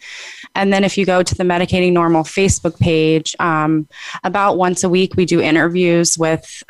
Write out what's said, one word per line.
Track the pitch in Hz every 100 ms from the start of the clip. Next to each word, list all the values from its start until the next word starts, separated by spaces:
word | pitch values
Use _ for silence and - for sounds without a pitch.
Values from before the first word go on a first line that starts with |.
| - - - - - -
And | 196
then | 196
if | 196 -
you | 190
go | 185
to | 180
the | -
Medicating | 180 175 180 185 180
Normal | 175 165 165
Facebook | 151 - 196 - 170 -
page, | 175 160 156 160 - -
um, | 175 156 156 156 151 - - -
about | 185 196 202 170
once | 180 175
a | 185
week, | 180 185
we | - 175
do | 170
interviews | 151 156 165 180 175 170 170 165
with, | 160 160 - -